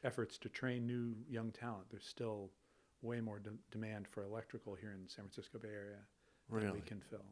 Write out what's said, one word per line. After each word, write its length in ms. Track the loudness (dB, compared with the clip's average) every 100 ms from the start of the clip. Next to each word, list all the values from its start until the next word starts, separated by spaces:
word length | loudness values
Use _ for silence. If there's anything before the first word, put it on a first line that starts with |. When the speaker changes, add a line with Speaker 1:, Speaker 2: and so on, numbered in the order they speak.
Speaker 1:
efforts 340 | 2 4 0 0
to 100 | -6
train 360 | 0 2 4 4
new 300 | 4 2 0 -2
young 220 | 0 0
talent, 340 | -2 -2 -4 -6
there's 140 | -10 -8
still 440 | -2 0 0 -2 -8 -20 -20 -20 _
way 200 | 0 2
more 180 | 2 0
de-, 120 | -4 -8 -6
demand 340 | -2 0 0 -2
for 140 | -2 0
electrical 480 | 0 -2 -4 -4 -4
here 160 | -4
in 120 | -6
the 60 | -6
San 140 | -8 -6
Francisco 340 | -6 -6 -6
Bay 100 | -4
Area 300 | -4 -4 -6 -10 -20 -20 -20 2
than 80 | 6
Speaker 2:
Really? 120 | 6 6
Speaker 1:
we 20 |
can 180 | 0 -4
fill. 240 | -4 -8 -8